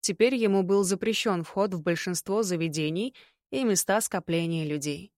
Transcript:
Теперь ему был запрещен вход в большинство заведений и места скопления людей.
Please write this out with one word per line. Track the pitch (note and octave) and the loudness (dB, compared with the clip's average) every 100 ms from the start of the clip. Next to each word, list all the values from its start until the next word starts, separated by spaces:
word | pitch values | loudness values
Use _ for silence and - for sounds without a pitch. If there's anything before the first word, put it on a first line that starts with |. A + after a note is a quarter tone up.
Теперь | - F3+ A#3 C4 | -4 4 4 4
ему | A3 G3 | 4 4
был | F#3 G3 | 4 2
запрещен | F#3+ F#3+ A3+ G#3+ A#3 F3+ | 2 0 0 0 0 -2
вход | D#3+ - G3+ | -2 -2 -2
в | F#3 | 0
большинство | D#3 E3+ - F3 - G3+ | -2 -2 -2 -6 -2 -2
заведений | G#3+ F3 E3 D3+ D3+ E3 A#3+ - - _ _ | 0 -2 -2 -2 -2 -2 -4 -8 -20 _ _
и | C4+ | -2
места | B3+ F#3+ - G3+ | 2 2 2 0
скопления | A3 F#3+ - E3 E3+ E3 D#3 | 0 -4 -2 -2 0 -2 -2
людей. | D3+ D3 C#3+ F#3+ | -4 -4 -6 -10